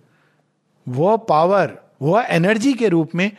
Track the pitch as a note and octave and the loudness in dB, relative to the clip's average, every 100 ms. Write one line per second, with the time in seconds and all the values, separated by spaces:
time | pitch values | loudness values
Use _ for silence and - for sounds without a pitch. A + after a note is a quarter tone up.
0 | _ _ _ _ _ _ _ _ - B2 | _ _ _ _ _ _ _ _ -10 -2
1 | F3 A3 A3 D3+ E3+ G3 D3+ G2 _ - | 0 0 0 0 2 2 0 -6 _ -6
2 | C#3 G3+ B3+ E3+ F3 A3 B3+ B3 A3+ E3+ | -2 0 0 0 0 0 0 0 0 0
3 | D3+ E3+ G3 | -2 -2 -4